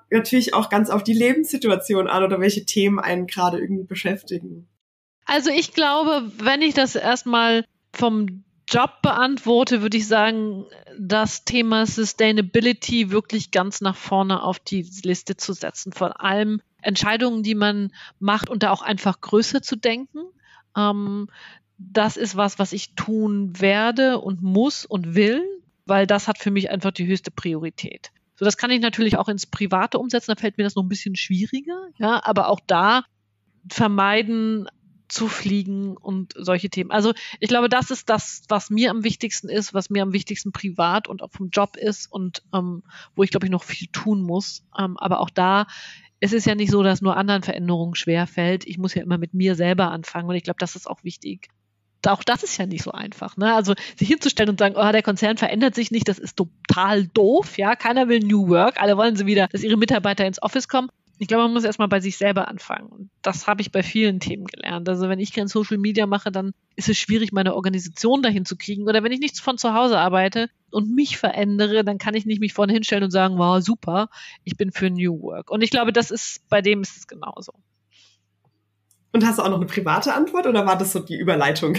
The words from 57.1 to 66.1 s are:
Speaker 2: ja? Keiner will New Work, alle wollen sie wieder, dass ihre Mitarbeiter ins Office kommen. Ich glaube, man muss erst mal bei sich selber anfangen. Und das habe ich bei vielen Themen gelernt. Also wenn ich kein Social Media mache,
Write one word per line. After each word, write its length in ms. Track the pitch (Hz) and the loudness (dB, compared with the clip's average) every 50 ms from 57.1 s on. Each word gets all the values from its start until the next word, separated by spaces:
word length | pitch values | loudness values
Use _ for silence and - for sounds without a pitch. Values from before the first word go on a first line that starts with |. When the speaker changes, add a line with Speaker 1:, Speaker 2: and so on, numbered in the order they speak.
| - 226 202 202 262 359 403 - - - | 4 4 6 6 6 4 2 0 -2 -2
Speaker 2:
ja? 180 | 196 202 240 | 0 0 0
Keiner 320 | - - 233 240 262 254 233 | 2 0 0 2 2 4 4
will 120 | 233 233 | 4 4
New 280 | 214 202 214 208 196 175 | 4 4 4 4 6 6
Work, 320 | 175 170 185 240 - - | 6 6 6 4 2 2
alle 160 | 202 202 202 | 2 4 4
wollen 180 | 196 220 233 226 | 4 4 2 2
sie 120 | 196 202 | 2 2
wieder, 200 | 196 208 202 185 175 | 2 4 4 4 2
dass 140 | - 196 208 | 0 -2 0
ihre 140 | 220 220 | 2 2
Mitarbeiter 500 | 214 226 220 269 208 190 202 196 208 196 | 2 4 2 2 2 2 0 0 0 0
ins 160 | 190 190 - - | -2 -2 -4 -6
Office 240 | 214 - 269 247 | -4 -4 -4 -4
kommen. 220 | - - 262 254 254 - _ _ _ _ - | -2 -2 -2 -2 -2 -8 _ _ _ _ -10
Ich 100 | 208 170 | -4 0
glaube, 160 | 220 233 233 | 2 2 2
man 80 | 233 233 | 2 2
muss 100 | 240 226 | 0 0
erst 160 | 208 208 - | 0 0 0
mal 80 | 214 | 0
bei 140 | 196 202 196 | 2 2 0
sich 160 | 185 196 185 | 0 -2 -2
selber 320 | - 196 202 196 196 - - | 0 0 0 2 0 -2 -4
anfangen. 400 | - 185 - - - - - - | -6 -12 -10 -10 -10 -10 -10 -14
Und 220 | - - 196 196 _ _ - | -20 -20 -20 -20 _ _ -4
das 240 | 196 185 156 - | -4 -4 -2 -2
habe 140 | - 208 202 | -2 0 0
ich 100 | 202 - | -2 -2
bei 140 | - 196 180 | -2 -2 -2
vielen 340 | 170 - 220 220 208 190 185 | 0 0 2 2 2 0 0
Themen 260 | - - - 202 190 | -4 -6 -8 -8 -10
gelernt. 440 | 185 - - - - 175 170 170 180 | -14 -14 -12 -10 -8 -8 -6 -4 -4
Also 200 | 185 180 185 185 | -2 -2 -2 -2
wenn 120 | 190 185 | -2 -2
ich 120 | 208 - - | -4 -4 -4
kein 140 | 226 202 | -4 -4
Social 320 | 196 - 220 208 - 214 202 | -2 -2 -2 -2 0 -2 -2
Media 280 | 196 214 208 220 208 | -2 0 0 0 0
mache, 260 | 202 | 2